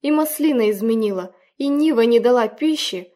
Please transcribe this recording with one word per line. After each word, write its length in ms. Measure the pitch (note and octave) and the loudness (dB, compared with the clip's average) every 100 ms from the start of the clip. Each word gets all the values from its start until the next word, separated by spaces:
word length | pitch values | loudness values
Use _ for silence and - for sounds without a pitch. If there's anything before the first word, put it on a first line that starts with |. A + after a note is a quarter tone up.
и 100 | C#4+ | 0
маслина 580 | D4+ D#4 - D4+ C4 G#3+ | 0 -2 -2 0 2 0
изменила, 640 | G#3 A3+ A3+ G#3+ F#3+ F#3 _ _ _ | 0 -2 -2 -2 -4 -8 _ _ _
и 100 | C#4 | -2
нива 340 | C#4+ D#4 B3 | 0 2 2
не 180 | A3+ A#3 | 4 4
дала 280 | A3+ B3 A3 | 4 2 0
пищи 680 | - D#4 D#4 - F#3 F3+ | -2 -2 -2 -4 -8 -12